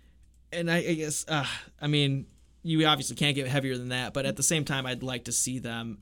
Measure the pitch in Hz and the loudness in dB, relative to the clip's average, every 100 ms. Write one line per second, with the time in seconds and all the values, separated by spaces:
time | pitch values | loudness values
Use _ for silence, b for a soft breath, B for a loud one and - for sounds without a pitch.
0 | b b - - - 170 170 170 131 160 | b b -20 -20 -8 -4 2 2 2 0
1 | 151 147 - 151 131 B B - 147 147 | 0 -4 -2 -2 -2 B B -6 2 4
2 | 139 139 - - _ _ 170 156 156 151 | 4 2 -4 -16 _ _ 0 4 4 4
3 | 131 123 147 143 131 143 135 127 123 127 | 0 0 2 2 0 0 0 -2 -2 -4
4 | 120 139 135 139 135 160 139 135 127 123 | -2 -2 -2 0 2 2 0 -2 -2 -4
5 | 127 127 123 117 - 127 117 117 117 104 | -4 -6 -4 -2 -2 -4 -6 -6 -8 -10